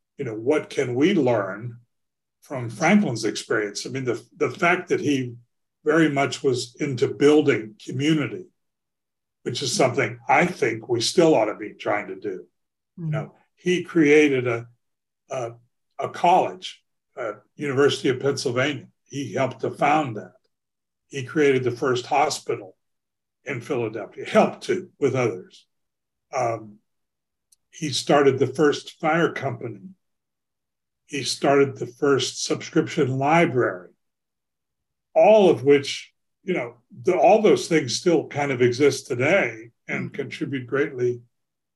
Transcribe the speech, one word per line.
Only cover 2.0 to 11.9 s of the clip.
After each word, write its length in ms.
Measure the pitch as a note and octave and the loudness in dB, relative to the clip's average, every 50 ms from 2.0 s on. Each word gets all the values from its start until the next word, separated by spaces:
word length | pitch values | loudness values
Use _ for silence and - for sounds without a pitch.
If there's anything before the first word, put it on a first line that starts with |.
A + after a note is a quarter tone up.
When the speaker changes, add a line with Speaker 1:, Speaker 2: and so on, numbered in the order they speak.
| _ _ _ _ _ _ _ _ | _ _ _ _ _ _ _ _
Speaker 1:
from 300 | _ _ D3+ C3 A#2+ A2 | _ _ -10 -10 -10 -10
Franklin's 540 | G2+ G#2 E3 D#3+ G#3 G#3 G3+ D3+ B2 G#2+ - | -6 -2 2 4 4 4 4 2 -2 -4 -4
experience? 640 | G#2 - - - - B2+ A2 G#2+ G2+ G2+ - - | -4 -6 -6 -4 -4 -2 -2 -2 -4 -6 -10 -12
I 40 | B2+ | -10
mean, 140 | B2 C3+ C3 | -8 -6 -4
the, 160 | B2 A2 A2+ - _ _ - | -4 -6 -6 -8 _ _ -4
the 120 | D3 C3 | -4 -4
fact 380 | B2 - F3 E3+ F3+ F#3 F#3 - | -2 -2 0 0 0 0 -2 -2
that 120 | C#3+ A#2 | -4 -2
he 340 | - C#3+ C#3+ C3 B2+ A#2+ A#2 - - _ _ _ _ _ _ _ _ | 0 -2 -2 -2 -2 -6 -10 -14 -20 _ _ _ _ _ _ _ _
very 240 | D3+ D3+ E3 D#3+ D3+ | 0 2 4 4 2
much 340 | C#3+ C#3 C#3 C3+ - - - | 2 0 -2 -2 -4 -2 0
was 320 | C#3 B2 A#2+ - - - - | 0 0 0 -4 -8 -8 -8
into 280 | D#3 D3 C3 A#2 C3+ B2+ | -6 -6 -2 -2 -2 -2
building 640 | G#2+ - C#3+ C#3+ D3+ D#3 C#3+ C3+ B2+ A2 A2 G#2+ - - - | 0 2 4 6 6 6 4 4 2 0 -2 -8 -14 -16 -14
community, 640 | - B2+ B2+ C#3 D3+ D#3+ D#3 C3+ A2 G2+ F#2 F2+ - _ _ _ _ _ _ _ _ _ _ _ _ _ _ _ _ _ _ _ | -10 -6 -2 0 0 0 0 0 -4 -6 -12 -14 -18 _ _ _ _ _ _ _ _ _ _ _ _ _ _ _ _ _ _ _
which 180 | - B2 - C#3+ | -8 -8 -6 -6
is 80 | B2+ | -4
something 480 | - - D3+ B2 A#2+ C3+ B2 - A#2+ - - - | 0 0 0 0 2 0 -2 -2 -6 -8 -2 0
I 180 | C3+ C#3+ E3+ | 2 2 2
think 420 | F3 - - C#3+ A#2 A#2 A2+ A2 - | 0 0 -2 -2 -2 -2 -4 -4 -4
we 120 | B2 A#2 | -2 -2
still 340 | A#2 - - - E3 D#3+ D#3 | -2 0 2 4 4 6 6
ought 120 | B2 A2 | 4 2
to 100 | G#2+ G2+ | 0 -2
be 180 | F#2+ G#2 G2+ F#2+ | -6 -10 -14 -14
trying 320 | - - A2+ | -8 -6 -4